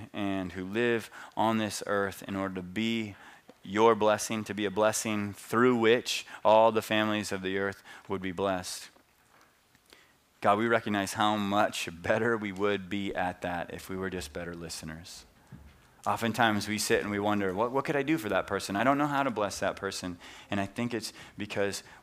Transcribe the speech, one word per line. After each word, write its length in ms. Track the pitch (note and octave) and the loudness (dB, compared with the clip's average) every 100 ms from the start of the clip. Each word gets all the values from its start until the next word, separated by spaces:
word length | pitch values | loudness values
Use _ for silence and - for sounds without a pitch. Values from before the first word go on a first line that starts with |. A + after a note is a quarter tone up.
| G#2 | -12
and 400 | - G2+ F#2+ F2+ | -6 -4 -2 -4
who 140 | F2+ F#2 | -8 -4
live 440 | G#2+ A#2+ A2+ - - - - | 0 0 0 -4 -16 -12 -2
on 200 | A2 A2 | 0 2
this 240 | G#2+ - - | -2 -4 -2
earth 340 | G2+ G2 - - | -2 -2 -6 -8
in 80 | G2 | -4
order 200 | G2 F#2 | -4 -6
to 60 | |
be 540 | F2+ G2+ A2+ A#2 G#2+ F#2+ - - - _ | -6 -2 0 0 -4 -10 -20 -20 -20 _
your 300 | - G2+ A2+ | -4 6 6
blessing, 500 | A2 G#2+ G#2+ - A2 | 8 4 4 0 -4
to 100 | G#2 G2+ | -4 -2
be 100 | G2+ | -2
a 60 | |
blessing 640 | F#2+ G#2+ G#2+ A#2 G#2+ G#2 | 2 2 2 -2 -2 -4
through 420 | G2+ - A2+ B2+ A#2+ | -8 -2 4 6 6
which 500 | A2 A#2+ - - - - | 6 6 4 -6 -6 0
all 280 | G2+ A2 A2+ | 6 8 8
the 100 | A2 | 4
families 500 | - A2 G#2+ G#2+ G2+ | 2 2 2 0 -2
of 120 | G2 | -4
the 160 | F#2 G2 | -2 0
earth 240 | G2 G2 - - - | -2 -4 -16 -20 -8
would 140 | G2 | -4
be 100 | F#2+ | -4
blessed. 580 | F2+ G2 F#2 F2+ - - _ _ _ _ _ _ _ _ _ _ - _ _ _ _ | -2 0 0 -6 -12 -14 _ _ _ _ _ _ _ _ _ _ -20 _ _ _ _
God, 160 | G#2+ G#2 | 2 4
we 100 | A#2 | 4
recognize 460 | A2+ A2 G#2 G2 | 2 2 0 0
how 220 | - G#2+ G#2+ | 0 2 2
much 520 | G2+ G2+ G#2 - - E2+ | 0 2 0 -2 -8 -6
better 340 | F2 A2 A#2 A2+ | 0 2 2 0
we 160 | G#2 | -4
would 380 | F#2 G2+ G2+ F2+ | -2 0 0 -4
be 240 | G2+ G2 | -6 -4
at 300 | - F2+ F2+ | -2 -4 -4
that 260 | F2+ F2 - | -6 -6 -6
if 160 | E2+ - | -10 -8
we 80 | F#2+ | -6
were 140 | F#2 | -4
just 240 | F2+ E2 | -6 -8
better 220 | F2 E2+ E2+ | -10 -10 -10
listeners. 720 | E2 - D#2 D#2+ F2+ - - _ _ - - - _ _ G#2 | -10 -10 -12 -14 -16 -18 -20 _ _ -20 -20 -20 _ _ -4
Oftentimes 600 | G#2 A2+ G#2+ A#2 G#2 G2+ | 0 0 4 4 4 -2
we 120 | G#2+ | -4
sit 240 | - A2 | 2 2
and 80 | F#2 | 2
we 80 | G2+ | 0
wonder, 340 | G#2 G#2 G2 | 2 2 0
"What, 180 | F#2 A#2+ | 0 0
what 140 | C3+ C3+ | -2 0
could 100 | C#3+ | -2
I 60 | |
do 160 | C#3 D#3+ | 0 -2
for 120 | G#2+ | 0
that 180 | F#2 - | -2 0
person? 280 | G2 - G2 | -4 -2 0
I 80 | |
don't 140 | B2+ C#3 | 2 2
know 80 | D3 | 0
how 160 | C#3 | 0
to 80 | C3+ | -2
bless 300 | G#2+ G2+ - | 0 -2 0
that 160 | G2 E2 | -4 -2
person." 420 | G2 - F2+ F2 - - - | -6 -6 -8 -10 -16 -20 -6
And 100 | G2+ | -4
I 60 | G2 | -4
think 300 | - A#2+ A#2 | -4 -4 -4
it's 180 | - - - - | -6 -14 -18 -12
because 460 | G2+ G#2+ G2+ F#2+ - - | -6 -2 -2 -2 -12 -18